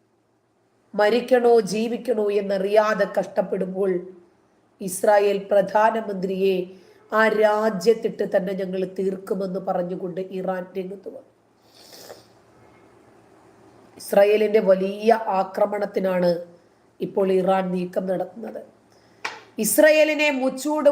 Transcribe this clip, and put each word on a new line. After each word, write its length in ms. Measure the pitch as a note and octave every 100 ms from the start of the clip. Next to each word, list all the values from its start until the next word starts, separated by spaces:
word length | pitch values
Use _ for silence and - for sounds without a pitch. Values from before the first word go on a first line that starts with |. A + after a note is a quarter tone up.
| _ _ _ _ _ _ _ _ _ G3+
മരിക്കണോ 540 | G#3 A#3 A#3+ B3+ A#3+ A#3 F#3+
ജീവിക്കണോ 540 | G#3+ A3+ A3+ A#3+ A3 G#3 G3+
എന്നറിയാതെ 680 | G3 G3 F#3+ G#3+ G#3+ G3+ F#3+ -
കഷ്ടപ്പെടുമ്പോൾ 760 | F#3 - G3+ G3 F#3 F#3 G3 F3+ - - _ _ _ _ _ - F#3+
ഇസ്രായേൽ 500 | - G#3+ G#3 G3+ G3 F#3+
പ്രധാനമന്ത്രിയെ 1080 | G3+ F#3 G#3+ A3 A3+ G#3 F#3+ F3+ F#3 F#3+ F#3 F3+ - - _ - G#3+
ആ 20 | A3 G#3+
രാജ്യത്തിട്ട് 840 | G#3+ G#3+ A3 F#3 A3+ A3 G#3+ - G3
തന്നെ 200 | G3+ F#3 F#3+
ഞങ്ങൾ 200 | F#3+ F#3+ F#3 F#3+
തീർക്കുമെന്ന് 600 | G3 F#3 - F#3+ F#3+ F#3 F#3
പറഞ്ഞുകൊണ്ട് 520 | F#3 F3 F3+ F3+ E3+ F#3+ F#3+
ഇറാൻ 240 | F3+ F#3 F3+ F#3+
രംഗത്ത് 300 | F#3 G3 -
വന്നു. 180 | - - _ _ _ _ _ - - - - _ _ _ _ _ _ _ _ _ _ _ _ _ _ _ - _ -
ഇസ്രായേലിന്റെ 600 | - G3+ G3+ G#3+ G#3+ A3 F#3+
വലിയ 420 | F#3 G3 G#3 G#3+ G#3+ - F#3+
ആക്രമണത്തിനാണ് 880 | F#3 - G3+ G#3 G3 G3+ F#3+ F3+ F3 E3+ F3 - _ _ _ - F#3+
ഇപ്പോൾ 200 | G3+ F#3+ F#3+
ഇറാൻ 240 | F3+ F#3+ F#3
നീക്കം 300 | F3+ F3+ G3 F#3
നടത്തുന്നത്. 520 | F3+ F#3 A#3 A3 - - _ _ _ _ _ - - - -
ഇസ്രായേലിനെ 600 | G#3+ - D4+ D#4 D4+ D4 D4+ C4
മുച്ചൂട് 500 | C4 C4 D4 D4+ C#4+